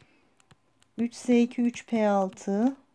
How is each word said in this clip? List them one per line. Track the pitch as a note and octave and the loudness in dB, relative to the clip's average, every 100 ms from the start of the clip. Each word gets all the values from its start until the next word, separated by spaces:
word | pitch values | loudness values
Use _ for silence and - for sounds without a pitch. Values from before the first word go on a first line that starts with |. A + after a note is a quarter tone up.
| _ _ _ _ _ _ _ _ _ - | _ _ _ _ _ _ _ _ _ -6
üç | A#3 | -6
S | - - A#3+ | -4 2 4
iki, | A#3+ - | 2 0
üç | A#3+ - - | -2 -4 -4
P | A#3 G#3 | 0 2
altı, | G3+ F#3+ - - G3+ B3+ C4+ _ | 2 0 -4 -4 0 -2 -4 _